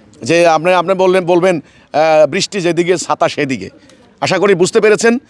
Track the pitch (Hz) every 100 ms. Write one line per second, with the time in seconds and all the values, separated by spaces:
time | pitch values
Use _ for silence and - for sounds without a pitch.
0 | _ - 117 170 170 160 170 180 170 185
1 | 185 185 175 180 185 170 - _ - 147
2 | 160 156 147 180 - 202 170 165 175 175
3 | - 151 160 - 143 120 92 - _ -
4 | _ - 139 180 202 175 180 220 214 214
5 | 233 233